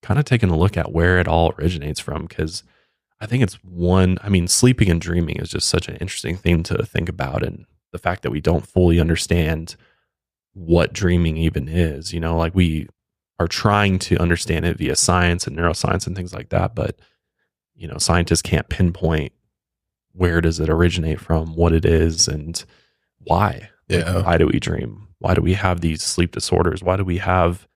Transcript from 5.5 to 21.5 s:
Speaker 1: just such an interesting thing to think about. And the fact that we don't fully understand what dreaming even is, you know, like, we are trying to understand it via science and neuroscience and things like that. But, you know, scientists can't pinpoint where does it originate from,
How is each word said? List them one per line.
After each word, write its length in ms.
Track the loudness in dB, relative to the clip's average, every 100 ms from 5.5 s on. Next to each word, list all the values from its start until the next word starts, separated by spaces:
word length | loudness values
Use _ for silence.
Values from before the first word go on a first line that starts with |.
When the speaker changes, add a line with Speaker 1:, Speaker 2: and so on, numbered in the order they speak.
Speaker 1:
just 180 | -4 -2
such 200 | -2 -2
an 80 | -10
interesting 400 | -10 -8 -8 -4
thing 260 | 0 0
to 200 | 0 -4 -4
think 220 | -4 -6
about. 340 | -6 -6 -4
And 220 | -6 -8 -20 _ _
the 60 | -8
fact 240 | -6 -4
that 80 | -6
we 100 | -4
don't 260 | 0 -2 0
fully 340 | 2 4 4
understand 760 | 2 0 0 0 0 -2 -6 -16 _ _ _ _ _ _ _
what 400 | -18 0 2 2
dreaming 440 | 0 0 2 2 0
even 300 | -2 -2 -4
is, 440 | 0 0 -2 -8
you 80 | -6
know, 160 | -2 -2
like, 180 | 0
we 340 | 2 2 0 -8 _ _ _ _ _
are 80 | -4
trying 500 | 0 2 4 4 0
to 160 | 0 0
understand 460 | 2 0 -2 -2 -2
it 120 | -2
via 180 | -2 0
science 500 | 2 2 2 0 -4
and 100 | -2
neuroscience 480 | -2 0 -2 -2 -4
and 80 | -8
things 160 | -8
like 160 | -12 -4
that. 240 | -2 -2
But, 240 | -2 -6 -8 _ _ _ _ _ _ _
you 140 | _ -14
know, 100 | -6
scientists 440 | 0 2 2 0
can't 260 | 2 -2 -2
pinpoint 640 | 0 0 0 -2 -2 -4 _ _ _ _ _ _ _ _
where 280 | -2 2 4
does 200 | 2 0
it 100 | 0
originate 500 | 2 2 2 -2 -4
from, 340 | 0 -2 -2